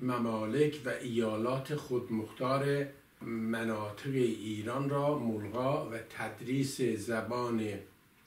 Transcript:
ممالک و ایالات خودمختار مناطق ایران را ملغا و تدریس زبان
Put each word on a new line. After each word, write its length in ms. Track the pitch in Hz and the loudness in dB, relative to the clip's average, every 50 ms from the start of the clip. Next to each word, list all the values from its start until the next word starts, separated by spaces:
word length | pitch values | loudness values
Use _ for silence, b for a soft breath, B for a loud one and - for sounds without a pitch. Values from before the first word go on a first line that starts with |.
ممالک 800 | 127 127 123 120 117 113 110 110 107 110 123 143 151 147 143 - 127 | -2 -2 0 2 2 2 0 0 0 0 4 4 4 4 2 -2 -4
و 40 | 123 | -4
ایالات 840 | 117 - - 120 113 117 113 110 107 110 117 123 135 135 - - 147 | -4 -4 -4 -2 0 2 2 2 2 0 0 0 0 -2 -2 -4 -4
خودمختار 1120 | - - - 127 117 - - 113 110 107 - - - 131 127 139 139 139 143 143 143 139 139 - - - - - - - | -4 -2 -2 -2 -2 0 0 -2 -2 -2 -4 -4 -2 0 2 2 2 4 2 2 2 0 -2 -6 -16 -20 -20 -18 -10 -6
مناطق 880 | 117 113 113 110 113 113 110 113 113 110 107 104 104 104 - - 139 131 | -4 -2 -2 0 0 0 0 0 0 0 -2 -2 -6 -6 -6 -4 0 2
ایران 760 | 131 120 113 104 98 101 110 104 104 107 117 123 139 143 139 | 4 4 4 2 0 -2 -4 -4 -2 -2 -2 -2 0 0 2
را 280 | 143 143 143 147 147 123 | 2 4 4 4 2 2
ملغا 720 | 120 113 107 104 104 101 107 123 127 135 147 - - 110 | 2 0 0 0 -2 -4 -2 0 2 2 2 0 -2 -4
و 80 | 113 113 | -6 -8
تدریس 800 | - - - - 113 107 - - 123 120 135 139 135 135 - - | -8 -10 -8 -6 -6 -6 -6 -8 -4 0 2 2 2 0 0 0
زبان 880 | 127 113 110 104 101 120 113 110 110 110 120 123 123 117 113 110 107 104 98 92 - - - - - - _ B B | 2 2 2 0 0 0 0 -2 0 -2 -2 0 0 2 2 2 0 0 -4 -6 -8 -12 -20 -20 -20 -20 _ B B